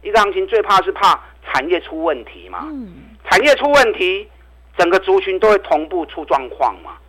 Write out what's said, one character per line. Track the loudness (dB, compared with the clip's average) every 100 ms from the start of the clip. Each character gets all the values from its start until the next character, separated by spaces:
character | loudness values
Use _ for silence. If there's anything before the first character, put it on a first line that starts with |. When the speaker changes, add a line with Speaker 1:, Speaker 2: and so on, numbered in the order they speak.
Speaker 1:
一 | 2
个 | 2
行 | 2
情 | -2 -2
最 | -2
怕 | 2 0
是 | 0
怕 | 0 0 0 -4 -20 -6
产 | -6 -2
业 | -4
出 | -4 -6
问 | -4 -4 -8
题 | -20 -16
嘛。 | -12
Speaker 2:
嗯。 | -12 -14 -16 -20 -20 -20 -2
Speaker 1:
产 | 0
业 | 4
出 | 2 4
问 | 4 4
题， | 0 -2 -4 -8 -20 _ _ _ -2
整 | 2
个 | 2
族 | 2 2
群 | 2 0
都 | 4
会 | 2
同 | 2 -2 -2
步 | -6
出 | -6 -10 -4
状 | -4 -4
况 | -4 -4 -4
嘛。 | -18 -20